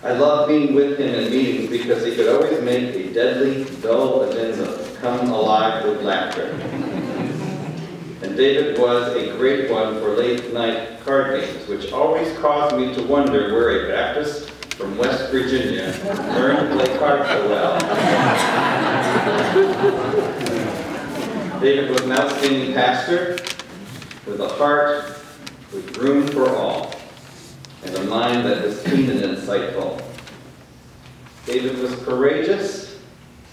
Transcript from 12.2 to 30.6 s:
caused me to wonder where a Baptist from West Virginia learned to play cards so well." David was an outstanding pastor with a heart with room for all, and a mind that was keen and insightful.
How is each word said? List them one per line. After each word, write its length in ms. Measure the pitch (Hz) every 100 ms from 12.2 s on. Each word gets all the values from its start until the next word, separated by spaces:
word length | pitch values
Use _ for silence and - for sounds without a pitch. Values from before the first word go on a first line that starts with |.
| 165 -
caused 360 | 151 147 147 127
me 180 | 127 131
to 80 |
wonder 500 | 120 143 131 139 -
where 320 | 113 120 - -
a 40 |
Baptist 600 | - - 147 151 - - - - -
from 220 | 98 101
West 340 | 127 127 -
Virginia 600 | 131 123 131 110 - - - 196 202 -
learned 360 | - 254 - -
to 60 | -
play 220 | - -
cards 300 | 147 143 -
so 200 | - -
well." 280 | - - - - 214 - 101 - - - - - - - - - - - - 214 370 381 370 403 - 427 427 - - 127 117 - - - - - - - - - -
David 300 | 135 139 139
was 120 | 127
an 100 | 127
outstanding 640 | 131 139 - 139 131 131
pastor 640 | 123 123 123 - 175 180 180 - - - 180 202 - - - -
with 140 | -
a 60 | -
heart 680 | - 147 147 147 147 - - - - - - -
with 240 | 98 87 107
room 300 | 131 143 143
for 220 | 143 127
all, 440 | - - - - - - - - - - - - -
and 120 | 139 -
a 80 | 98
mind 400 | 110 120 120 120
that 180 | -
was 180 | 104 -
keen 260 | - 139 127
and 100 | 101
insightful. 800 | 98 90 - 101 92 98 95 - - - - - - -